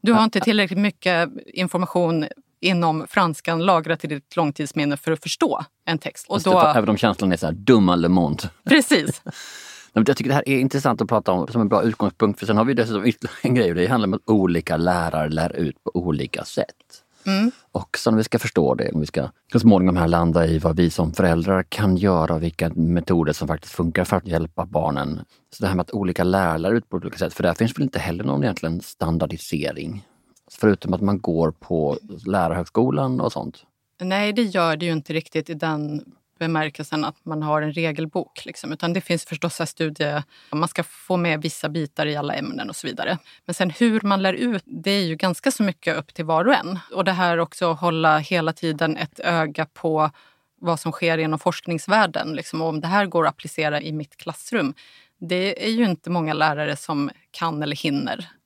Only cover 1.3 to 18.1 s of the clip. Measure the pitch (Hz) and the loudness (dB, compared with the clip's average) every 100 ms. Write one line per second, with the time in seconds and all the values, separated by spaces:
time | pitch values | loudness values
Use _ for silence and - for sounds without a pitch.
1.3 | - - - 185 170 180 180 170 165 151 | -4 -12 -4 -2 0 0 2 2 0 -2
2.3 | - _ _ 175 175 170 156 120 - 175 | -8 _ _ 0 2 2 0 -2 0 0
3.3 | 147 - 165 180 175 156 160 156 147 _ | 0 -4 0 4 2 2 -4 -4 -8 _
4.3 | - 156 143 147 - 143 143 - 160 160 | -2 -2 -2 -6 -2 -2 -2 -2 -4 -4
5.3 | - 165 127 - _ - 160 151 - - | -2 0 -2 -6 _ -4 -4 -4 -12 -6
6.3 | - 185 185 156 135 107 101 113 98 98 | -2 4 6 6 4 2 2 2 2 0
7.3 | 87 78 87 101 120 92 90 85 92 82 | 0 -2 -2 6 8 8 4 6 4 4
8.3 | 73 - - - 302 254 262 143 - - | 0 -6 -8 4 4 6 2 2 -6 -10
9.3 | - - - - - - 107 110 139 123 | -14 -16 -18 -20 -20 -4 2 2 2 2
10.3 | 139 135 135 131 139 135 113 110 110 - | 0 2 2 2 2 0 0 2 2 2
11.3 | 90 85 120 104 104 113 113 104 - 107 | 0 0 0 2 4 2 0 -2 2 0
12.3 | 104 110 107 117 123 113 107 113 110 - | 0 0 2 2 2 0 2 0 0 -6
13.3 | - - 123 98 85 90 120 101 98 - | -4 0 2 2 2 2 2 2 -2 2
14.3 | 107 92 85 85 80 87 87 82 78 78 | 4 4 2 0 0 2 2 0 -2 -2
15.3 | 78 82 - 80 - - - 87 73 - | -2 -2 -2 -4 -4 -6 -4 -2 -2 -4
16.3 | - - - - - _ - _ _ - | -8 -6 -6 -6 -8 _ -20 _ _ -2
17.3 | 190 226 - _ - - - - | 2 2 -2 _ -8 -6 -2 2